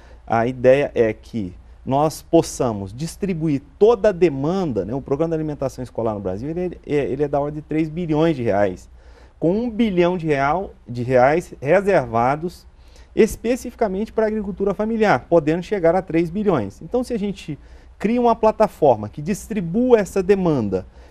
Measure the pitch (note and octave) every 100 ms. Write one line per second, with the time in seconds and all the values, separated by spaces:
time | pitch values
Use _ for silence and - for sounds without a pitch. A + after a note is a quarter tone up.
0 | - - - A2+ A#2+ B2+ B2+ C3+ C#3+ A#2+
1 | A2+ G#2 - A#2 F2+ - - - - C3+
2 | D#3 - - E3 D#3+ - B2+ G2+ F#2+ A#2
3 | E3 - F#3+ E3 D#3+ C#3 - - G#3 A#3
4 | G#3+ F3 E3+ C3+ D3 F#3+ E3+ G#2 F#2 C3+
5 | - C#3 E3 D#3+ D#3 D3 C3 - B2 -
6 | A2+ G2+ G2 F#2+ C#3 E3 F3+ - - D3
7 | G#2+ C3 D3 C#3+ D3 D3+ - D#3 D#3+ D#3+
8 | E3+ D3+ E3 C3+ A2+ G2 G2+ F2+ - -
9 | - - - - D#3+ G#3 B3 G#3 A3+ F3
10 | F3 F3+ D#3+ C#3 C#3 E3+ G3+ - - A#2+
11 | A#2+ B2+ C3 E3+ - - C3+ F#3 G3 E3+
12 | A#2+ A2+ A#2+ D3+ F3 - - - - -
13 | - - G#3+ - A3+ B3 B3 - A3 F#3+
14 | A3+ - G#3+ G#3+ G3+ F3+ G3 F3+ G#3+ A3+
15 | G#3 B2+ - E3+ D3 E3+ F3 G#3 E3 F#3
16 | F3+ D#3+ E3+ F#3+ G#3 D3+ G2 - E3 B3
17 | B3 A#3 G3+ F#3 - C#3+ - - - -
18 | G3+ A#3+ A#3+ A3+ A3 G#3+ G#3+ - D3 A2
19 | A2 - D3 F3 - G#3+ E3+ G#3 B3+ A3+
20 | F#3 G3 F3+ G3 F3 C#3+ G#2 F#2 - -
21 | -